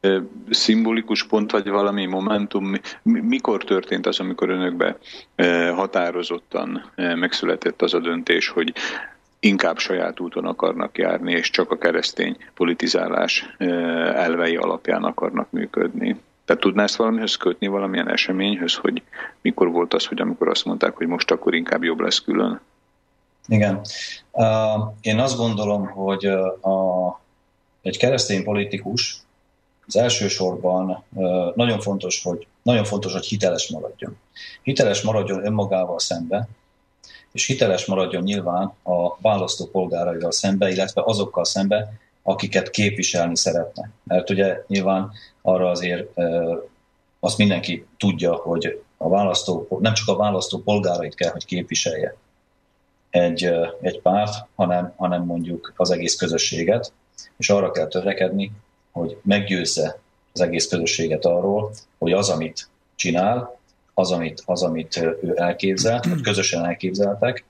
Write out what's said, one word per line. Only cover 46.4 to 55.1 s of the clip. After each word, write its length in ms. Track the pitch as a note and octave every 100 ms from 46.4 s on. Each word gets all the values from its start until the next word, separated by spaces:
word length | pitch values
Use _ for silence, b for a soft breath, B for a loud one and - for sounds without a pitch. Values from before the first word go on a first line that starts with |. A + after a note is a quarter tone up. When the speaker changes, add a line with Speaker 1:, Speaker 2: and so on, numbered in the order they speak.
| E2+ E2+ - _ _ _ _ _
Speaker 2:
azt 180 | F#2 -
mindenki 480 | G#2+ F2 - E2 - _
tudja, 360 | G2+ E2 F2
hogy 480 | E2 E2+ E2+ E2 - - _
a 120 | E2
választó, 580 | G2 G2 F2 - F2+ - F#2
nem 140 | G#2+
csak 140 | G#2+ -
a 80 | F#2+
választópolgárait 1000 | G#2 F#2+ - F#2 G#2 G#2 F#2 F2 E2 -
kell, 160 | E2+
hogy 140 | F2+ -
képviselje 720 | F3+ - - - D#2+ - - _ _ _ _ _ _ _ _ _
egy, 360 | F2+ F2 E2 F2+
ö, 220 | E2+ E2 -
egy 180 | F#2 -
párt, 460 | F2+ G2 G#2 G#2+ - -
hanem, 380 | F#2 F2+ F2+ -
hanem 280 | F2+